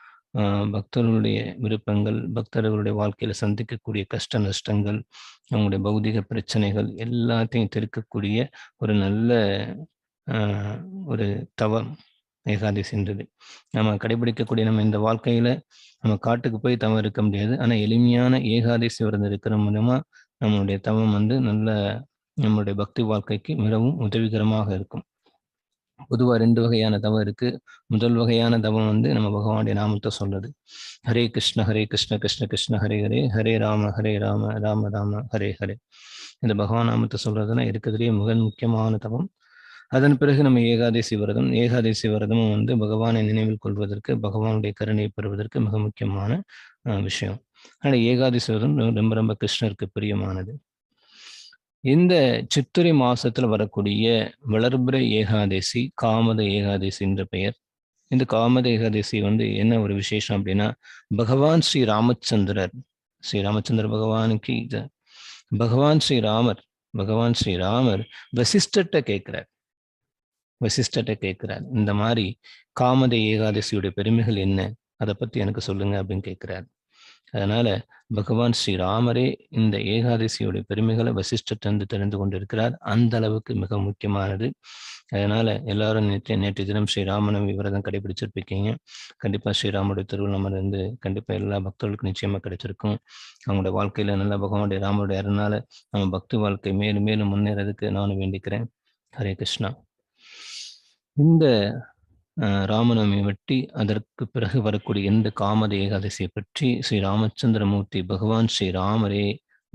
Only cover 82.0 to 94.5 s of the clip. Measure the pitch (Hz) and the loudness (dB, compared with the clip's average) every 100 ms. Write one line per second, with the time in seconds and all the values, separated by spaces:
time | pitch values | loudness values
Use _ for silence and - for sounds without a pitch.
82 | 101 104 98 98 101 110 113 - - 107 | -2 -2 -4 -4 -6 -2 -2 -2 -2 2
83 | 120 117 110 110 - 110 98 104 101 101 | 4 2 0 -2 -4 -4 -2 -2 -4 -4
84 | 104 101 98 98 120 - - - - - | -4 -2 -2 -2 -4 -6 -16 -20 -20 -20
85 | _ 101 101 107 113 104 113 101 107 110 | _ -2 0 2 0 -2 -4 -2 0 2
86 | 104 98 - 104 101 101 98 104 104 - | 2 0 -2 -2 -2 -2 -4 -2 -2 -2
87 | 95 101 104 101 101 95 101 98 107 101 | -2 0 0 0 -2 -2 -4 -4 -4 -6
88 | 98 92 101 98 95 95 104 - - - | -6 -8 -8 -8 -6 -4 -2 -4 -10 -20
89 | - - 104 101 - 101 104 101 98 95 | -20 -8 -4 -4 -2 -2 -2 -2 -2 -2
90 | 98 98 101 98 98 95 98 98 92 123 | -4 -4 -2 -2 -2 -2 -2 -2 -4 -6
91 | - 98 - 98 101 101 95 - 110 101 | -6 -6 -6 -6 -2 -4 -6 -6 -6 -4
92 | 101 92 101 98 - 90 92 101 107 104 | -4 -4 -4 -4 -6 -10 -10 -6 -4 -4
93 | - - - - - 98 95 98 101 104 | -6 -20 -20 -12 -2 0 0 0 -2 -2
94 | 101 98 101 101 98 | 0 0 0 0 -2